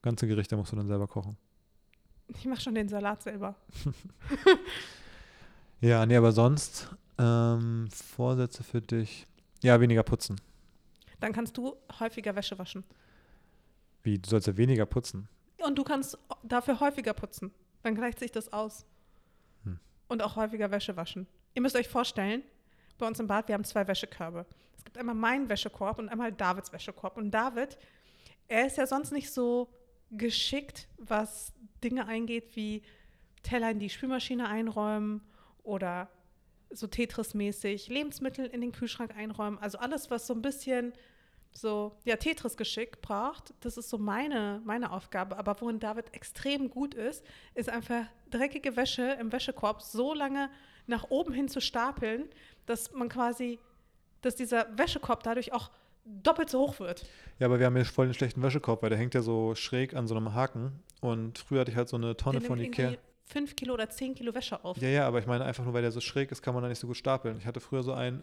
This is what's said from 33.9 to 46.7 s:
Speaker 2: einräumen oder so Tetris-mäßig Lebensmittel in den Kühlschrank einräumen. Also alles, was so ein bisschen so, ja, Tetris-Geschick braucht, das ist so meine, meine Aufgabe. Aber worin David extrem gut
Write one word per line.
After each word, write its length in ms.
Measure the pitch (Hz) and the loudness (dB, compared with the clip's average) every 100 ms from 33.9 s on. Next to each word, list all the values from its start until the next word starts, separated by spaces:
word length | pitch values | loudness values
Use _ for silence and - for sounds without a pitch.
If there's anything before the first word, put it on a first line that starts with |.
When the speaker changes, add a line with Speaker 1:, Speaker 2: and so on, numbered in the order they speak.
| - 262 254 - 247 233 | -4 -2 -2 -2 -2 -2
Speaker 2:
einräumen 720 | 214 226 214 208 214 214 214 - - - _ | -2 -2 0 0 0 -2 -4 -10 -20 -20 _
oder 460 | - 196 185 180 180 _ _ _ _ _ _ | -6 -4 -2 -4 -8 _ _ _ _ _ _
so 160 | - 214 | -10 -6
Tetris-mäßig 1040 | - 233 - 208 208 202 202 202 202 - | -2 -2 -2 -4 -2 -4 -2 -4 -4 -4
Lebensmittel 560 | 254 294 - 269 262 | -4 -4 -4 -6 -4
in 160 | 254 247 | -6 -4
den 100 | 240 | -6
Kühlschrank 440 | - 240 - 226 | -4 -6 -6 -8
einräumen. 440 | 214 214 214 208 202 | -8 -10 -6 -6 -4
Also 180 | 208 196 | -8 -6
alles, 320 | 247 294 - | -6 -6 -4
was 160 | 233 - | -6 -4
so 60 | |
ein 80 | 233 | -4
bisschen 520 | 269 277 269 254 240 - - _ _ _ _ | -4 -4 -2 -2 -2 -10 -20 _ _ _ _
so, 460 | - 220 208 208 208 | -8 -4 -2 -4 -4
ja, 100 | - | -2
Tetris-Geschick 840 | 226 302 320 233 - 220 214 220 - | 0 0 -2 -4 -4 -4 -4 -6 -10
braucht, 520 | - 202 254 320 - - | -6 -2 -2 -4 -18 -10
das 160 | 240 233 | -10 -8
ist 120 | - | -8
so 80 | 220 | -4
meine, 640 | 208 208 294 254 208 202 | -2 0 0 0 -2 -4
meine 260 | 226 233 247 | -4 -4 -4
Aufgabe. 460 | 190 - 196 190 196 | -6 -6 -6 -4 -4
Aber 220 | 202 202 | -4 -2
worin 180 | 233 226 | -4 -4
David 340 | 214 220 226 | -4 -6 -10
extrem 560 | - - - 277 285 | -16 -16 -6 -2 -2
gut 240 | 262 | -2